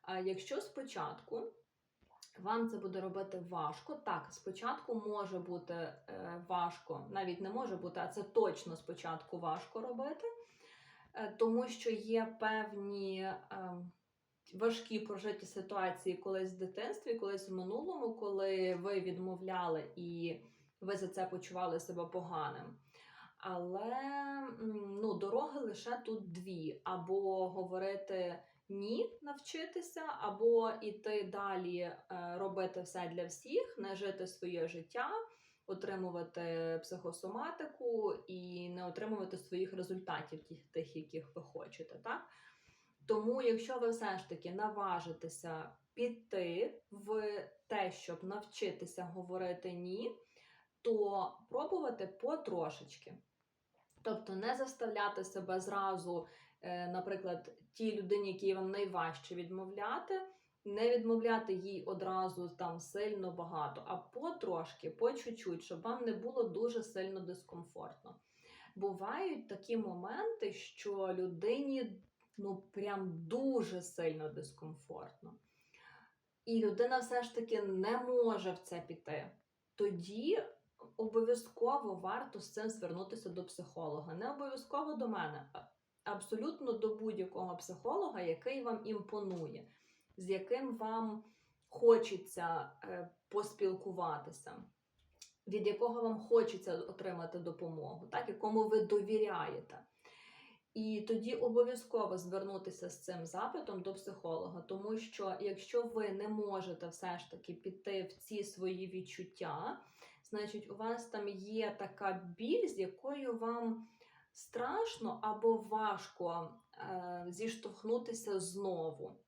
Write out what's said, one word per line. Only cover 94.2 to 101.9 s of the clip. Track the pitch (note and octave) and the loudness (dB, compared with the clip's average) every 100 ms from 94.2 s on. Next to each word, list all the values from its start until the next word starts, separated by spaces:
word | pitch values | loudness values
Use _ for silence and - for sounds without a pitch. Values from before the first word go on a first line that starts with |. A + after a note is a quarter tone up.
| D#3 - - C3 - _ _ _ _ _ - _ - | -4 -12 -14 -14 -16 _ _ _ _ _ -20 _ -2
від | G#3 G3 | 2 2
якого | - A#3 A3+ | 4 2 4
вам | A3+ G#3+ | 2 2
хочеться | - A#3 A3+ F#3 F#3+ E3+ | 8 8 8 0 -2 -2
отримати | F#3 F#3+ F#3+ F3 E3+ F3 | -2 -4 -4 -4 -4 -4
допомогу, | E3+ E3 E3+ D#3+ C#3+ D#3+ A3 | -4 -4 -6 -4 -6 -8 -4
так, | - - | -4 -2
якому | - G#3+ A3 G#3+ | -2 4 6 8
ви | G#3+ | 6
довіряєте. | - G#3 G3 A3 G#3 F3 D3+ D#3+ - - - _ - - - - - - _ | 6 4 6 4 4 2 -2 -4 -8 -16 -18 _ -20 -20 -20 -20 -20 -20 _
І | A3 A3 G#3+ G#3+ | -4 0 0 2
тоді | A3+ A3+ B3+ | 2 2 2
обов'язково | A#3+ A#3 A#3+ B3 - | 6 8 6 4 0